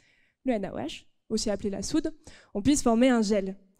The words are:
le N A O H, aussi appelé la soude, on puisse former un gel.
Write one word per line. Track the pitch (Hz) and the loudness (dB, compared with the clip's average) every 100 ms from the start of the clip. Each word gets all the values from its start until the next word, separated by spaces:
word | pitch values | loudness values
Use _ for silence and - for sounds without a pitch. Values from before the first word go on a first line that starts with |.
| _ _ _ _ 262 | _ _ _ _ -4
le | |
N | 226 | -4
A | 190 | -4
O | - | -8
H, | 247 - - _ - | -10 -12 -20 _ -6
aussi | 220 220 | -4 -2
appelé | 202 208 | -2 -4
la | 190 | -6
soude, | 196 302 320 - - - _ | -2 -2 -2 -6 -18 -20 _
on | 202 | -2
puisse | 214 294 | 2 2
former | 247 226 262 | 4 4 4
un | 240 | 4
gel. | 208 214 190 196 _ _ | 2 0 -2 -8 _ _